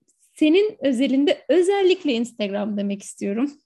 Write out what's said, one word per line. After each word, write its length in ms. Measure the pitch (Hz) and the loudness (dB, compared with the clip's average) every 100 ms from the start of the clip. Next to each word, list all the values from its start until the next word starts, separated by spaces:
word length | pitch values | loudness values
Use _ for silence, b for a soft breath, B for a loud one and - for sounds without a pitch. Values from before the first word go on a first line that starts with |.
| _ _ _ | _ _ _
senin 440 | - 302 349 427 - | -2 2 4 2 -2
özelinde 680 | 277 240 277 269 285 - - | -2 0 0 2 0 -2 0
özellikle 640 | 320 359 403 370 370 285 | 2 2 2 2 2 0
Instagram 640 | 233 233 - 208 202 208 208 | -2 -4 -6 -6 -4 -6 -4
demek 260 | 202 202 | -6 -6
istiyorum. 480 | - - 202 208 285 - | -12 -10 -6 -4 -4 -6